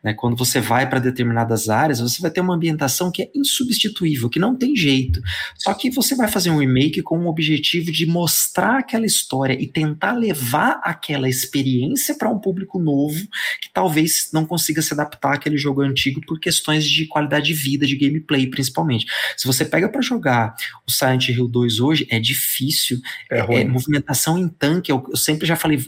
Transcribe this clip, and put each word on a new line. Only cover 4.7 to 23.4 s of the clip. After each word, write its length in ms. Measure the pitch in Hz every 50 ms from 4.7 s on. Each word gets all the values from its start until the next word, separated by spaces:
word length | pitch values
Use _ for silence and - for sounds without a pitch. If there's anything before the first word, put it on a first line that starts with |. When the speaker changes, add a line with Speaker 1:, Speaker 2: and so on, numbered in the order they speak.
| 302
Speaker 1:
jeito. 440 | 226 160 143 135 131 131 127 - - - 90 - - - - - -
Só 160 | - 208 202
que 160 | - - 254
você 240 | 254 277 226 - 277
vai 140 | 247 240 214
fazer 200 | - 202 175 175
um 100 | 160 151
remake 440 | 143 131 127 131 143 156 151 190
com 160 | - - 165 170
o 80 | 175
objetivo 640 | 170 160 160 156 151 156 139 151 - - 175 165 170
de 160 | 160 180 160
mostrar 720 | 156 170 175 175 156 - - - - - 185 185 214 247 269
aquela 260 | 254 - - 226 226
história 560 | 202 - - - - - 135 135 131 131 131
e 60 | -
tentar 460 | - - 165 156 151 151 156 185 196
levar 680 | 247 240 233 208 180 143 127 117 123 151 196 254 - - -
aquela 440 | - 165 - - - 147 139 131 131
experiência 840 | 127 131 - - - 143 135 135 127 123 127 - 285 269 - - 285
pra 160 | - - 220
um 80 | 226 196
público 400 | - 196 185 190 190 - - 185
novo 400 | 170 151 143 139 143 151 151 165 202 - - - - - - -
que 80 | - - _
talvez 540 | - 190 180 151 156 160 160 - - - -
não 140 | - 160 160
consiga 340 | 156 180 165 - - 151 160
se 140 | 156 - 156
adaptar 400 | 147 151 151 - - - 135 139
àquele 240 | 139 - 151 143 143
jogo 240 | 139 147 135 139
antigo 380 | 139 139 131 - - 139 139 160 156
por 140 | - 165 156
questões 460 | - 180 - - - - 151 156 151 156
de 180 | 165 160 160
qualidade 400 | 156 - 151 147 143 151 151 147
de 80 | - 170
vida, 300 | 151 135 135 139 143 147
de 120 | 143 139
gameplay, 500 | 135 143 139 151 156 - - 147 135 131
principalmente. 600 | 127 127 - 135 131 - 156 165 156 120 110 - - - - - - -
Se 80 | - -
você 200 | 127 131 - -
pega 240 | - - 160 185 220
pra 120 | - 269
jogar 540 | 240 - 254 226 - 139 123 120 113 110 - - - - - - _
o 40 | -
Silent 360 | - - 143 131 127 123 127 123
Hill 180 | 123 123 123 120
dois 320 | 120 123 120 120 113 110
hoje, 260 | 123 143 160 147 - -
é 120 | 117 113
difícil. 800 | 113 117 135 - - - - - 135 143 160 - - - 127 123 127 - - - - -
Speaker 2:
É 100 | 131
Speaker 1:
É, 20 | 117